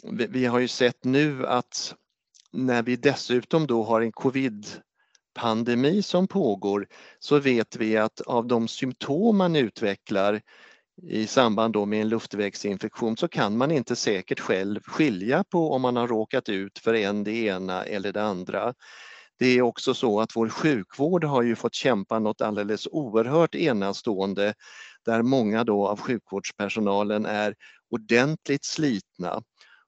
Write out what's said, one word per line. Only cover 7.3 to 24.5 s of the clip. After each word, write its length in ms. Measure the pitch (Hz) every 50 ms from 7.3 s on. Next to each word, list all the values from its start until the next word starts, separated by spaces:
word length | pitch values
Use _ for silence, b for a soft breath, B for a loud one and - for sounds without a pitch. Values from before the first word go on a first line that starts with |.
| 147 147
vet 380 | 139 135 123 117 110 - -
vi 200 | 113 110 110 110
att 240 | 107 107 110 - -
av 260 | - - 123 120 113
de 220 | 123 123 117 113 113
symptom 680 | - - 139 127 123 - - - 139 170 214 233 214
man 200 | 196 185 175 165
utvecklar 840 | 151 123 101 - - 113 101 98 - _ - 110 98 98 104 104 107 b b b b b b b b b b _ - -
i 240 | 170 - 110 110
samband 480 | 104 - 135 123 113 101 110 110 113 107
då 120 | 104 101
med 140 | 104 107 107
en 80 | 107 110
luftvägsinfektion 1080 | 117 110 - - - 101 104 98 - - - 104 98 95 - 107 - - 120 113 113
så 120 | - 170 165
kan 280 | - 165 120 101 104
man 140 | 117 131 147
inte 260 | 165 139 117 - 123
säkert 440 | - - 123 104 92 - - - -
själv 400 | - - 107 92 98 101 107 - -
skilja 640 | - - - 160 139 104 90 98 117 139 175 202
på 280 | - - 175 160 151 139
om 100 | 131 127
man 140 | 123 123
har 120 | 120 120 120
råkat 400 | 117 110 110 - - 131 - -
ut 300 | 101 95 98 98 - -
för 160 | - 117 113
en 300 | 113 101 98 104 104 101
det 200 | 104 110 117 113
ena 400 | 104 95 92 95 92 92 92 -
eller 280 | - 104 101 92 101 92
det 100 | 104 107
andra. 520 | 107 95 90 90 - 104 98 104 123 123 B B B B B B B B B B B _ _
Det 80 | 127
är 160 | 127 127 123 123
också 320 | 120 - - - 135 123
så 260 | - 135 117 104 104
att 160 | 110 - -
vår 120 | 117 113 110
sjukvård 760 | - - - 160 143 107 92 - - - 139 165 185 175 160
har 180 | 147 139 123 120
ju 140 | 120 113
fått 180 | - - 117 -
kämpa 440 | - - 135 120 101 95 - 113 113
något 220 | 107 104 107 -
alldeles 480 | 113 110 104 104 101 101 107 95 - -
oerhört 640 | - 156 147 113 101 110 113 123 143 170 165 - -
enastående 1000 | - 175 151 120 101 98 98 98 - - 117 101 92 98 101 95 95 101 104